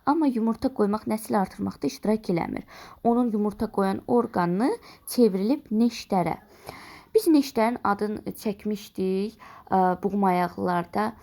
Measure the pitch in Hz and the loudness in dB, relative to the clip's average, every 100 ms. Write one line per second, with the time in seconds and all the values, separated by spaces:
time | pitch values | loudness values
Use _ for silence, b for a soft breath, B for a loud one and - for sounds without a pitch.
0 | - 311 294 226 226 220 262 262 208 214 | 0 2 2 2 0 0 -2 0 0 0
1 | - 220 - 220 190 - 196 - 277 - | -2 -4 -2 -2 -2 -4 -6 -4 -6 -4
2 | 208 220 214 170 - - - B B B | -2 -2 -2 -2 -2 -6 -12 B B B
3 | 233 233 247 208 208 202 220 - 196 196 | 0 2 2 0 -2 -2 -4 -2 0 -2
4 | - 240 - - 175 180 262 466 B B | 0 0 0 0 0 0 -2 -4 B B
5 | B - 226 185 208 294 - 214 240 - | B 2 4 4 0 -2 -2 0 0 -2
6 | - 190 165 - - B B B B B | -2 0 0 -4 -10 B B B B B
7 | B 440 359 302 277 233 220 247 - 202 | B 2 4 4 4 0 0 0 -2 -2
8 | 214 214 - - 226 202 208 202 - - | -2 -6 -10 -6 -6 -4 -4 -6 -8 -4
9 | 190 190 208 - B B B 190 180 180 | -2 -2 -4 -8 B B B 2 2 2
10 | 202 202 196 180 175 - 190 175 175 202 | -2 2 2 2 0 -2 -2 -2 -2 -2
11 | 214 - | -4 -6